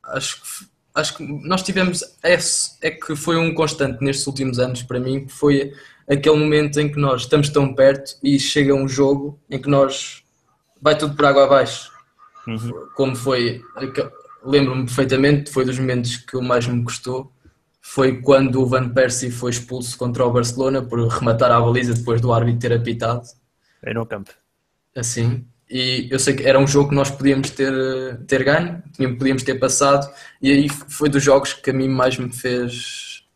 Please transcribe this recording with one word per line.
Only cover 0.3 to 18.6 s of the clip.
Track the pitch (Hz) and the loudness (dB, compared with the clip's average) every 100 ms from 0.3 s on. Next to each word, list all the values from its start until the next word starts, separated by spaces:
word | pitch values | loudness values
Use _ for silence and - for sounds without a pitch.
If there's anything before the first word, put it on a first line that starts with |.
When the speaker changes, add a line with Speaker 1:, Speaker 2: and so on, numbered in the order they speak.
| - | -12
Speaker 1:
que | - | -14
f-, | - - _ _ | -16 -18 _ _
acho | - 151 - | -6 -6 -8
que | 113 147 151 | -12 -10 -4
nós | 185 | -4
tivemos | 185 190 185 170 - _ | -2 -2 -2 -2 -10 _
esse, | 165 175 - - - _ | 0 2 0 -4 -6 _
é | 165 | -6
que | 160 - | -6 -8
foi | 147 - 165 | -6 0 0
um | 165 | 0
constante | 156 156 - 135 120 | 0 -2 0 -4 -2
nestes | 139 139 - | -2 -2 -6
últimos | 135 131 120 | -4 -4 -2
anos | 127 123 | -2 -4
para | - 123 | -6 -6
mim, | 127 135 139 | -4 -6 -6
que | |
foi | - 147 139 139 - - _ - | -2 2 2 0 -10 -20 _ -2
aquele | 143 151 151 | 2 4 4
momento | 151 151 147 147 | 4 2 2 0
em | 147 | -2
que | 147 | 0
nós | 143 127 | 0 0
estamos | - 151 147 | 2 2 2
tão | 147 135 | 2 0
perto | - 135 139 - - | 4 4 4 -6 -4
e | 139 139 | 0 2
chega | - 151 139 | 2 2 4
um | 139 135 | 2 0
jogo | 127 139 139 143 143 _ | 2 2 2 -2 -12 _
em | 139 | -8
que | 143 | 0
nós, | 139 135 - - - _ _ _ _ _ _ | 2 2 0 -12 -16 _ _ _ _ _ _
vai | 147 151 | 0 2
tudo | 151 | -2
por | 143 147 | 2 4
água | 139 | 6
abaixo. | 135 139 120 - - - _ _ _ - - | 6 6 4 -4 -14 -20 _ _ _ -18 -10
Speaker 2:
Uhum. | 113 117 87 - - | -8 -8 -10 -12 -2
Speaker 1:
Como | 135 | -2
foi, | 120 127 127 120 117 - - | -2 -2 0 0 -4 -14 -12
aque-, | 135 139 127 - - - | -8 -6 -6 -10 -20 -16
lembro-me | 131 143 135 127 123 | 0 2 2 -2 -4
perfeitamente, | - 135 131 139 147 147 | -2 0 2 4 2 0
foi | 131 | -2
dos | 123 127 | -2 -2
momentos | 131 123 120 - | -2 -2 -4 -8
que | - 131 | -8 -6
mais | 123 123 120 | 0 0 0
me | 120 | -2
custou, | 117 - - 127 135 _ _ _ _ _ | -4 -8 -8 -8 -10 _ _ _ _ _
foi | - - 131 120 | -8 0 0 0
quando | 139 135 135 127 | 4 6 6 2